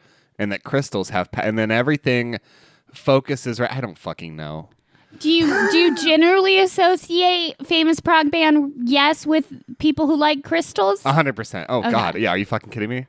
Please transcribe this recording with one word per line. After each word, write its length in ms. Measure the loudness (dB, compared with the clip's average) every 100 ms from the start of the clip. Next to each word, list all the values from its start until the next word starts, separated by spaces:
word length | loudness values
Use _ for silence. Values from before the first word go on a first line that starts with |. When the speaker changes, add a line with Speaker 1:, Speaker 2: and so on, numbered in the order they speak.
| _ _ _ -8
Speaker 1:
and 140 | -6
that 120 | -6
crystals 460 | -4 -4 -4 -6 -4
have 220 | -4 -4
pa-, 100 | -4
and 160 | -2 -2
then 140 | 0
everything 680 | 0 0 -2 0 -2 -2 -8 _ _ _ _ _
focuses 640 | -8 0 0 0 -6 -6 -4
right. 120 | -4
I 100 | -4
don't 160 | -10 -10
fucking 380 | -12 -12 -12 -12
know. 340 | -10 -12 -14 _ _ _ _ -6
Speaker 2:
Do 140 | 0
you, 160 | 2 2 2 2
do 60 | 4
you 160 | 2 2
generally 640 | 2 4 4 4 4 4
associate 960 | 2 2 2 2 -2 0 2 0 -4 -8 -2
famous 340 | 2 2 0
prog 300 | 2 2 2
band 420 | 2 4 4 2 -2 0
Yes 400 | 2 2 0 0
with 260 | 0 -2 -10 -18 -2
people 260 | 0 0 0
who 100 | 2
like 280 | 0 -2
crystals? 600 | -2 -4 -4 -2 0 0
Speaker 1:
A 80 | 0
hundred 240 | 2 0 -2
percent. 300 | -8 -10 -4
Oh, 100 | -2
Speaker 2:
Okay. 100 | 0
Speaker 1:
God. 260 | 0 0 0
Yeah, 100 | 0
are 80 | 0
you 80 | -2
fucking 240 | -6 -6
kidding 200 | -6 -6
me? 160 | -6